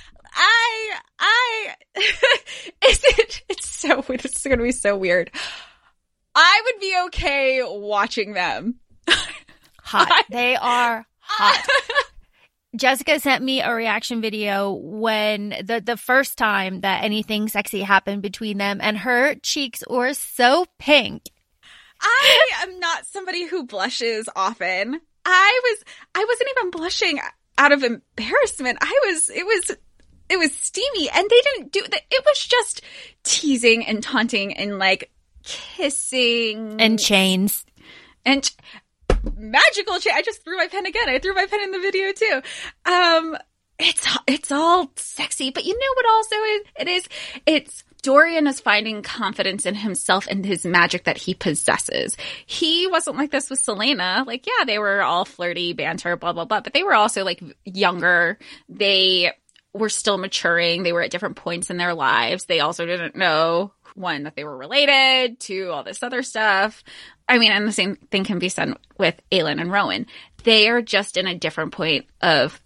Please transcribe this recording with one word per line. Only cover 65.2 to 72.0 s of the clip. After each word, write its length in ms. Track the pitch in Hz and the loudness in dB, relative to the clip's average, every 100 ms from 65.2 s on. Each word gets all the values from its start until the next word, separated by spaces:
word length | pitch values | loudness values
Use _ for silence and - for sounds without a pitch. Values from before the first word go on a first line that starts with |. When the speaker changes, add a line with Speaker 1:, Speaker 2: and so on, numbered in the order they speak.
| 254 233 | 2 -4
Speaker 1:
two, 300 | - 190 185 | -8 -6 -6
all 120 | 151 | -6
this 200 | - - | -8 -8
other 200 | 240 247 | -8 -6
stuff. 640 | - 220 220 190 208 - - - - - - | -6 -2 2 2 2 -4 -20 -20 -20 -6 2
I 120 | 247 | 4
mean, 140 | 226 | 6
and 140 | 202 208 | 4 0
the 60 | |
same 240 | 208 190 - | 0 -2 -4
thing 260 | - 196 | -4 -4
can 140 | 196 180 | -2 -2
be 120 | 180 | -2
said 240 | - - - _ - | -2 -4 -6 _ 0
with 200 | 175 - - | 0 0 -2
Aelin 280 | 185 156 160 | 0 0 -2
and 100 | 170 | -2
Rowan. 340 | 202 196 - - - - _ | 0 0 -2 -6 -14 -20 _
They 260 | 233 220 214 | 4 6 6
are 140 | 240 | 2
just 340 | 226 196 196 180 | 2 0 0 -4
in 100 | 190 | -4
a 80 | |
different 380 | 175 160 - 156 | -4 -6 -4 -6
point 320 | - 160 143 | -4 -2 -2